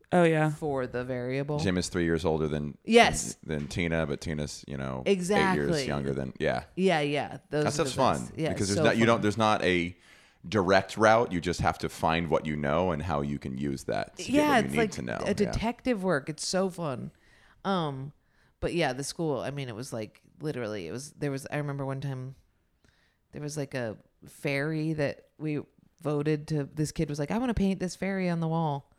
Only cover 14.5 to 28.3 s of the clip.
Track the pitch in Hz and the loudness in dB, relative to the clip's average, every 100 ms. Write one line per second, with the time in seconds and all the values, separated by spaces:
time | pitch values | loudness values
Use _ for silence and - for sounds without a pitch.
14.5 | 262 202 226 220 - 62 50 - 208 208 | 2 2 0 -2 -2 -6 -4 -2 0 0
15.5 | - 226 247 254 226 185 151 147 151 - | -2 -4 -4 -2 -2 0 -2 -2 -8 -4
16.5 | 185 190 170 165 127 143 - _ _ _ | 0 -2 -2 -6 -6 -10 -16 _ _ _
17.5 | _ 180 190 156 135 139 - _ _ _ | _ -2 -2 -2 -6 -10 -14 _ _ _
18.5 | - 160 170 151 127 143 - 160 127 98 | -6 -2 0 0 0 -6 -4 -2 -2 -4
19.5 | 143 131 107 135 120 107 _ _ - 151 | -6 -8 -8 -8 -8 -8 _ _ -10 -6
20.5 | 131 110 107 82 113 143 - 147 135 - | -4 -4 -6 -6 -8 -10 -6 -6 -6 -6
21.5 | 147 147 139 135 135 139 127 127 135 _ | -6 -6 -6 -6 -6 -6 -6 -10 -14 _
22.5 | _ _ _ _ _ _ _ _ 143 147 | _ _ _ _ _ _ _ _ -10 -8
23.5 | 147 139 131 117 98 _ _ - - 147 | -6 -4 -4 -6 -8 _ _ -20 -6 -2
24.5 | 139 151 160 156 156 139 - - - 156 | 0 0 -2 -2 0 -2 -4 -12 -8 -4
25.5 | 147 - _ _ _ 143 147 147 151 151 | -4 -6 _ _ _ -2 0 2 0 0
26.5 | 156 139 151 156 - 156 147 143 208 254 | -2 -2 -2 -4 -2 -4 -2 -2 0 0
27.5 | 220 196 190 180 - 190 196 180 | 2 0 0 -4 -4 -4 0 0